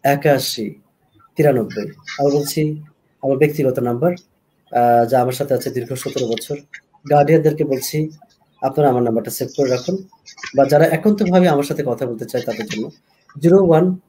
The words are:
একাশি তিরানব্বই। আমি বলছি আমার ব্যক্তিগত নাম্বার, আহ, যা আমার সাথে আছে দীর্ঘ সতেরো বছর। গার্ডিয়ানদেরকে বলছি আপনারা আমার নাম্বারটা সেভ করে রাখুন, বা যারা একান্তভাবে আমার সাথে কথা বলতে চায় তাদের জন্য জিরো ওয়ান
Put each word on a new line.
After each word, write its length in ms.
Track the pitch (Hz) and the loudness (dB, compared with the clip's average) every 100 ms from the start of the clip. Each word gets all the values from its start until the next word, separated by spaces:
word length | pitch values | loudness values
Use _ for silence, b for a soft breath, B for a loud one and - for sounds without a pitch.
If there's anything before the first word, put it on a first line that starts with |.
একাশি 720 | 139 143 156 139 - - 107 - _ _ _ _ _ - | 0 0 2 0 0 -6 -10 -10 _ _ _ _ _ 0
তিরানব্বই। 520 | 147 123 107 - 104 - - - | 2 2 -2 -6 -10 -12 -18 -2
আমি 120 | 143 | 0
বলছি 500 | 143 147 - 151 151 - _ _ _ | 0 -2 -2 -2 -4 -12 _ _ _
আমার 160 | 139 135 | -4 0
ব্যক্তিগত 420 | 151 151 135 135 | 0 2 -2 0
নাম্বার, 340 | 120 120 165 180 _ _ _ _ _ | -2 0 -2 -2 _ _ _ _ _
আহ, 340 | 120 120 120 117 | 0 4 4 4
যা 160 | 127 | 2
আমার 120 | 123 | 0
সাথে 200 | 123 - | -2 -2
আছে 160 | 127 - | -2 -2
দীর্ঘ 220 | 123 117 | -8 -8
সতেরো 340 | 127 - 127 120 | -8 -8 -6 -4
বছর। 300 | 113 - 143 - - _ _ 143 | -4 -6 -12 -12 -20 _ _ 0
গার্ডিয়ানদেরকে 540 | 147 143 160 156 151 | 2 4 4 2 0
বলছি 460 | 147 135 - 151 156 - _ _ _ _ | -2 -4 -4 -4 -6 -8 _ _ _ _
আপনারা 280 | 135 139 143 | -4 2 2
আমার 140 | 123 | 2
নাম্বারটা 280 | 120 113 110 | 0 -2 -4
সেভ 180 | - 127 - | -8 -8 -2
করে 120 | 135 | 0
রাখুন, 280 | 127 - 190 - _ - - - 135 | 0 -2 -6 -8 _ -20 -18 -6 0
বা 100 | 139 | 4
যারা 200 | 147 165 | 4 4
একান্তভাবে 640 | 160 208 208 190 185 180 | 2 0 0 2 4 4
আমার 160 | 143 | 2
সাথে 200 | 143 151 127 | -2 -4 -4
কথা 200 | 117 127 | -4 -6
বলতে 200 | 113 113 | -8 -6
চায় 180 | 123 | -6
তাদের 220 | 120 110 107 | -6 -8 -8
জন্য 260 | 107 127 - _ _ _ 147 | -8 -10 -12 _ _ _ 0
জিরো 260 | 165 190 185 | 4 4 6
ওয়ান 320 | 160 180 185 | 4 4 -2